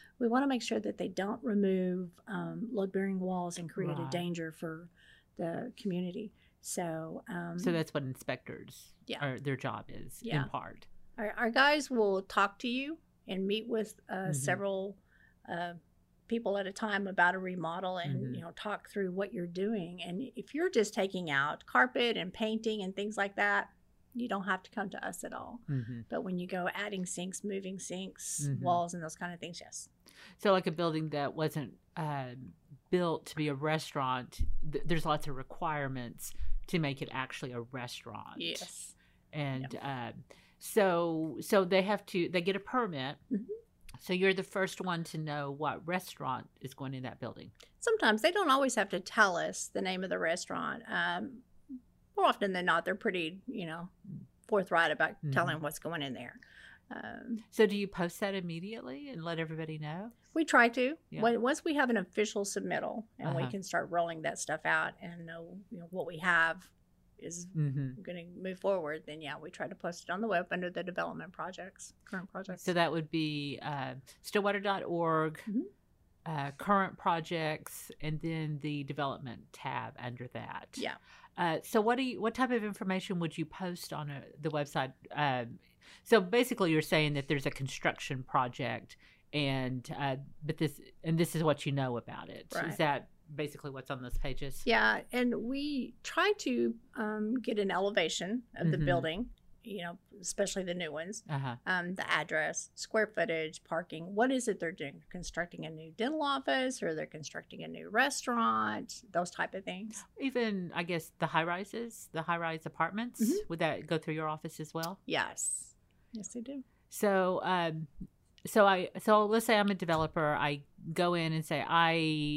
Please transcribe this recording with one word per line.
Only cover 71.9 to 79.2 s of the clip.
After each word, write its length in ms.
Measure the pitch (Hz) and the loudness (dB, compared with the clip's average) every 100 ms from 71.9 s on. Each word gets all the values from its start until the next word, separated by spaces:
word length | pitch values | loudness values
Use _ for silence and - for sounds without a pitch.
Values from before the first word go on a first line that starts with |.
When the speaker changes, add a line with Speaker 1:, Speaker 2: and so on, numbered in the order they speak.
| - - | -20 -10
Speaker 1:
current 240 | 190 180 | -10 -8
projects. 300 | 185 190 180 | -10 -10 -6
Speaker 2:
So 120 | - | 0
that 180 | 175 165 | 4 4
would 180 | 165 156 | 2 -2
be, 480 | 165 156 147 143 135 | 0 0 0 -4 -4
uh, 320 | - 143 131 131 - - | -4 -4 -6 -8 -14 -18
stillwater 380 | - 208 202 202 | -2 2 2 2
dot 240 | 202 196 | 0 0
org, 560 | - 170 165 160 156 160 - | 0 0 4 4 2 -2 -4
Speaker 1:
Mm-hmm. 120 | 208 392 - _ _ _ _ 170 | -2 -2 -8 _ _ _ _ -6
Speaker 2:
uh, 240 | 147 139 | -4 -4
current 440 | 139 190 202 185 - | -4 4 4 4 0
projects, 920 | 196 165 160 170 156 156 151 - - - | 0 0 0 0 0 -2 -6 -14 -14 -6
and 200 | 151 156 | -4 -2
then 380 | 165 160 156 147 | -2 -2 -2 -2
the 240 | 151 147 | -2 -4
development 680 | 139 143 139 117 | -4 -2 -2 -2